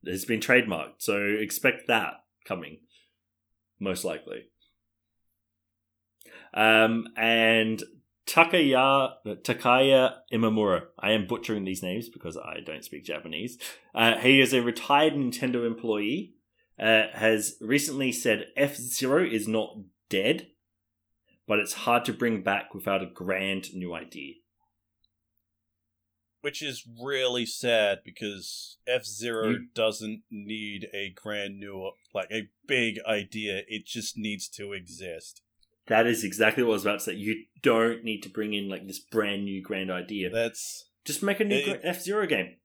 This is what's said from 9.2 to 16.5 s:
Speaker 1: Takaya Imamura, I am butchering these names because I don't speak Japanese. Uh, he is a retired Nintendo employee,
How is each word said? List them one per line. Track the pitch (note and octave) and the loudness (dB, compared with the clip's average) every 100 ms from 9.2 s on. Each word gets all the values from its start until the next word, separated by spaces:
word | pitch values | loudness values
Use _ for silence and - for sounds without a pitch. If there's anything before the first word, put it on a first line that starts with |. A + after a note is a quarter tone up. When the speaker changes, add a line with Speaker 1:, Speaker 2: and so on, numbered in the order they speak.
| G#2+ | -10
Speaker 1:
Takaya | G2 - A#2+ B2 B2+ C3+ C3+ B2+ - _ | -8 -4 -2 4 6 8 8 6 0 _
Imamura, | A2+ A2+ A2 G#2 F2 - - | 0 2 4 2 2 -2 -6
I | G2 | 0
am | A2 F#2 | 2 0
butchering | A#2 - G#2+ F#2+ | -6 -4 -4 -4
these | F#2+ | -6
names | F2+ G2 A#2 | -4 -6 -8
because | - E2+ E2 | -12 -12 -12
I | - E2 D#2 | -12 -12 -12
don't | D#2 - | -14 -12
speak | D2+ C2+ | -16 -10
Japanese. | D2+ D#2+ D#2 A#2 - - - _ - | -10 -8 -10 -10 -10 -16 -16 _ 2
Uh, | A2+ A2+ | 4 6
he | B2+ C3+ | 8 8
is | C3 | 8
a | C3 | 4
retired | A#2+ A2+ - C#3+ D#3 | 2 -2 2 4 4
Nintendo | C#3+ B2+ A#2+ B2+ B2 A#2 | 2 -4 -2 -2 -2 -2
employee, | A2+ A2+ G#2 G#2 D3+ G#3 _ _ | -4 -2 0 0 -4 -8 _ _